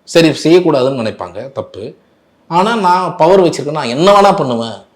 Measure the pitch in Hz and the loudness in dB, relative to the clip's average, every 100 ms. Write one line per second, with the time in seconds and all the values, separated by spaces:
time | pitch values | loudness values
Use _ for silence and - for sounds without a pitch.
0 | - 175 165 131 151 175 175 143 127 135 | -2 2 2 0 2 2 4 0 -2 -4
1 | 110 98 90 90 131 117 98 - 113 - | -6 -8 -12 -12 -12 -12 -12 -14 -16 -18
2 | _ _ _ _ _ 170 202 233 185 180 | _ _ _ _ _ -2 0 0 0 0
3 | 185 139 160 196 175 - 143 156 127 123 | -2 0 2 4 2 -2 -6 -6 -6 0
4 | 180 202 202 190 139 117 113 98 - | 4 4 4 2 -2 -4 -6 -10 -18